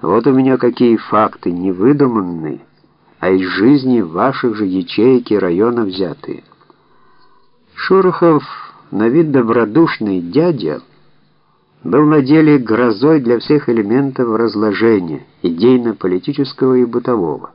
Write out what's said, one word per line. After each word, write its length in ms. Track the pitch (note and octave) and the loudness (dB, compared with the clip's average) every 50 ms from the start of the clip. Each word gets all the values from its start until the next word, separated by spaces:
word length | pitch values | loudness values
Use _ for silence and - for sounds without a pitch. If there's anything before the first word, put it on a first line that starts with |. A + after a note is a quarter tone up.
Вот 240 | - D#2 F#2 A2+ A#2 | -2 0 0 2 2
у 60 | C#3+ | 2
меня 240 | C3 C3 C3 C3+ C3 | 2 2 2 2 0
какие 400 | B2 - A#2+ A#2 - C3 A#2+ A2+ | 2 0 -2 0 2 2 2 2
факты 560 | G#2+ - - - G#2+ G#2+ G2 - - - F#2+ | 0 -2 -2 0 0 0 0 -4 -6 -6 -6
невыдуманные, 1080 | F2 F2 F2+ G2 F#2 F2+ G2 C3 D3 C#3+ C#3+ B2+ A#2 G#2+ F#2+ F2 F2 E2 D#2 D#2 C2 A1 - _ _ _ _ _ _ _ _ _ _ _ | -6 -4 -4 -4 -4 0 2 2 2 2 2 0 0 -2 -4 -4 -8 -8 -8 -10 -10 -12 -16 _ _ _ _ _ _ _ _ _ _ _
а 100 | E2 F2+ | -2 0
из 180 | F#2+ F#2+ F#2 | 0 0 -2
жизни 540 | F#2 F2+ F#2 G2 B2+ D3 C#3+ B2+ C3 B2 A#2 | -4 -2 2 4 4 4 4 2 0 0 0
ваших 560 | G2+ D#2+ D#2 F2+ A2 C3+ C3+ - - B2 G#2+ | 0 -2 -4 -2 -2 -2 -2 -2 -4 -4 -2
же 80 | G#2+ G#2+ | -2 -4
ячеек 680 | F#2 F2+ F#2+ F2+ - - - G#2+ B2+ C3 B2 A#2+ - | -2 -2 -4 -4 -4 -2 2 4 4 4 2 2 0
и 80 | G#2+ G2+ | -2 0
района 460 | F#2+ F2+ E2+ F2+ G#2+ A#2+ A#2+ A#2+ A2+ | 0 0 0 0 0 0 0 -2 -4
взятые". 580 | G2 F2 F#2 G2 E2 D2+ _ - - - - _ _ _ _ _ _ _ _ _ _ _ _ _ _ _ _ - _ _ _ _ _ _ _ _ _ _ | -4 -4 -6 -6 -6 -6 _ -12 -14 -14 -14 _ _ _ _ _ _ _ _ _ _ _ _ _ _ _ _ -20 _ _ _ _ _ _ _ _ _ _
Шорохов, 680 | - - - F#3 F#3+ F#3 F#3 E3 - F3 E3+ D#3+ C#3+ C#3 - - - - - - - - _ | -12 -2 0 2 2 2 2 0 2 2 2 2 2 0 -4 -18 -18 -20 -20 -20 -20 -18 _
на 180 | - F#2+ A2 A#2 | -4 0 0 2
вид 220 | B2 E3 E3+ D#3 | 2 2 0 2
добродушный 920 | C3+ C3+ A#2+ A2 A#2 B2 A2+ G#2+ G#2+ D3+ E3 D#3 - - A2 G#2 F#2+ F#2 | 2 0 2 2 2 0 0 2 2 2 2 2 0 -4 -4 -4 -2 -4
дядя, 580 | E2+ E2+ F2+ C3+ E3 F3 D#3+ A#2+ F2+ D2+ D2 - - _ _ _ _ _ _ _ _ _ _ _ _ _ _ _ _ _ _ _ _ | -4 -2 -2 0 0 0 -2 -2 -4 -6 -6 -8 -12 _ _ _ _ _ _ _ _ _ _ _ _ _ _ _ _ _ _ _ _
был 220 | E2 F#2 C#3 D3+ | 0 2 2 4
на 160 | D3+ D#3 D3+ | 4 4 2
деле 340 | C3 B2+ D3+ D#3+ D#3+ D3+ D3 | 2 4 4 4 6 4 4
грозой 640 | C#3 A#2+ G#2+ A2 A2 B2 A#2+ G#2+ G2 B2 D3+ D#3+ D3+ | 2 2 0 0 0 2 0 0 0 2 2 2 2
для 180 | B2+ A#2 A#2+ A2+ | 2 0 0 -2
всех 280 | - - D3+ C#3+ - - | 0 0 0 0 0 0
элементов 680 | A#2+ A2+ G#2 G2+ A2+ C3 C#3 C#3 C3 - B2+ A#2 A2 | -2 0 0 0 0 0 0 -2 -2 -4 -2 -2 0
разложения, 920 | A2 A#2 A2+ G2 G2+ G#2+ G#2+ G2 F2+ G#2+ A#2 A2+ G2 F2+ E2 D2+ C2+ - _ _ _ | 0 -2 -2 -2 -2 -2 -2 0 2 2 2 2 2 0 -4 -10 -10 -12 _ _ _
идейно-политического 1400 | - F2+ E2+ E2+ G#2 B2 B2+ B2 A#2+ A#2 G#2 - - F#2 F2+ F#2 - - C#3+ C#3+ C#3 C3+ - - C#3 C3 B2+ B2+ | -4 -4 -2 2 2 4 4 4 2 -2 -6 -4 -4 -2 -2 -2 -4 -4 -4 -4 -4 -6 -4 -2 0 2 2 2
и 80 | B2 | 2
бытового. 640 | A#2+ A#2 B2 A#2+ - B2 A2 F2+ D#2+ C#2 - - - _ | 0 -2 -4 -2 -2 -2 -2 -2 -4 -6 -8 -12 -18 _